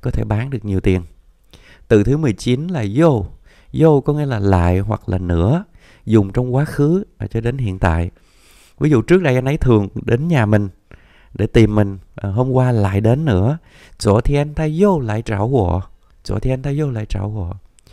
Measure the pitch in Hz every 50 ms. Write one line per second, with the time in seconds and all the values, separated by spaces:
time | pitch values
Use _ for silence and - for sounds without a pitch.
0 | - 127 - 110 107 107 104 107 127 139 135 101 104 104 95 92 - 98 92 90
1 | 85 - - _ _ _ _ _ _ _ - - - - - - - - 117 104
2 | 98 117 143 156 165 190 190 - - 123 123 135 160 185 180 135 107 98 104 139
3 | 175 160 131 104 95 - - - - _ _ _ _ - - 131 156 160 147 135
4 | - 151 143 151 147 139 120 104 101 98 95 87 87 87 90 95 101 107 104 -
5 | - - 92 90 90 87 87 82 87 110 151 180 208 - - - _ - - _
6 | - 110 113 107 98 95 - 127 127 123 123 135 151 147 - - 143 151 175 196
7 | 208 - _ - 104 98 - 113 113 120 139 135 120 98 95 92 101 85 80 85
8 | 85 - - _ _ _ _ _ _ _ _ _ _ _ _ - 143 151 143 113
9 | - - 175 190 175 151 127 127 127 135 151 - - 123 113 104 101 92 - 117
10 | - - 117 127 156 175 160 131 107 104 107 104 101 95 - _ _ - - -
11 | _ _ _ _ _ - - - 107 - - 117 110 107 107 107 101 98 95 90
12 | - - - - - 98 98 117 127 131 127 131 127 127 120 110 98 95 98 98
13 | 110 113 127 147 160 139 98 90 98 127 156 165 - _ - - - - - -
14 | - 104 98 117 - - 143 143 147 151 147 156 156 151 156 170 202 202 180 147
15 | 123 107 107 113 110 - 110 95 107 123 139 120 95 87 82 92 - - - _
16 | _ _ _ _ - - 98 107 - 127 131 131 135 143 139 151 151 139 120 107
17 | 107 - - 98 98 104 107 107 87 87 95 - - _ _ _ _ _